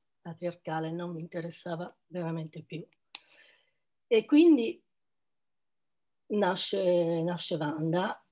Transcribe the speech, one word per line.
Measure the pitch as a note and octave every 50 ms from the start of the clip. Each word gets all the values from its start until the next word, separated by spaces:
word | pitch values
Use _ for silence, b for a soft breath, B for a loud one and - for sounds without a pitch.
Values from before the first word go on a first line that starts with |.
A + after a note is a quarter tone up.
| _ _ _ _
patriarcale | _ E3+ D#3+ - F3 F3 E3+ - _ E3+ D#3+ D#3+ D#3+ D#3+
non | E3 F3 F3 F3
mi | E3+ D#3+
interessava | E3+ E3+ - F3 D#3+ E3+ - - - F3+ E3 D#3+ F3 - - _ _
veramente | _ D#3+ F3+ E3 E3 E3 E3 D#3+ D#3 - E3 -
più. | _ E3 D#3+ - - _ _ _ _ B B B B B B B B B B B B B B _ _ _ _ _
E | _ A#3+ A3 A3
quindi | - D4 D4 E4+ E4+ D4+ B3 A3+ A3+ - - _ _ _ _ _ _ _ _ _ _ _ _ _ _ _ _ _ _ _ _ _ _ _ _ _ _ _ _ _
nasce, | - G#3+ G#3 G3 F3+ F#3 F#3 - - G3+ G3 F#3+ F3+ F3+ F3 E3+ E3 E3+ E3 E3
nasce | F3 F3 E3 - - F3
Wanda, | D3+ D3+ D3 D#3+ D#3 D#3 E3 D#3+ F3+ F#3+ A3 - - _ _